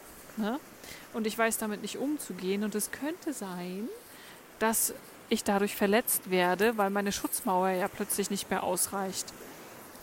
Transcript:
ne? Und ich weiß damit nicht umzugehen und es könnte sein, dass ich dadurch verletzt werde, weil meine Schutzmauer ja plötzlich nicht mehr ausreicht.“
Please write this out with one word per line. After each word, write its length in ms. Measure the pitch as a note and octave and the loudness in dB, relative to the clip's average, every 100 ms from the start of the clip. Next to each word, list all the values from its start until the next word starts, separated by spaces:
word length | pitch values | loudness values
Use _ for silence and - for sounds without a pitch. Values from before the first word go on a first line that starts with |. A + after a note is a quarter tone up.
| - - - - | -10 -18 -10 -2
ne? 220 | G#3+ C#4 - - - - - | -2 -2 -6 -16 -16 -16 -8
Und 120 | A#3 G#3+ | -4 -2
ich 100 | G#3 | 2
weiß 220 | A3+ A3 | 2 2
damit 240 | G#3+ G3+ | -2 -4
nicht 160 | G#3 - | -6 -4
umzugehen 680 | C#4 D4 - F#3 F#3 G3+ | -2 -2 -4 -4 0 0
und 120 | G#3+ G#3 | 0 -2
es 160 | - | -2
könnte 420 | - C#4+ F4+ E4+ | -4 -6 -4 -6
sein, 560 | C4 G3 F3+ F3+ F#3+ B3 A#4 - - - - - - | -6 -6 -6 -6 -6 -6 -8 -16 -18 -18 -18 -18 2
dass 340 | A3 A3 - - - - - | 4 4 2 -2 -12 -18 0
ich 140 | A3 | 2
dadurch 320 | - G3 G#3 - | 4 4 2 2
verletzt 540 | G3+ A3 - - F#3 | 4 6 4 0 2
werde, 480 | F#3 F3+ F3+ A3 A3 | 4 6 6 4 4
weil 140 | G3 | 2
meine 200 | G3+ G3+ | 2 0
Schutzmauer 580 | - D4+ - A3+ F#3 F#3+ | 0 -2 -2 2 4 4
ja 180 | F3+ F#3+ | 2 0
plötzlich 420 | - G3+ - G3 | -2 -2 0 0
nicht 220 | G3 - | -2 0
mehr 100 | F#3+ | 0
ausreicht.“ 720 | F#3 F3+ - G3 F#3+ - - - - - - - - - | 2 2 0 0 -2 -4 -8 -12 -14 -16 -16 -16 -18 -14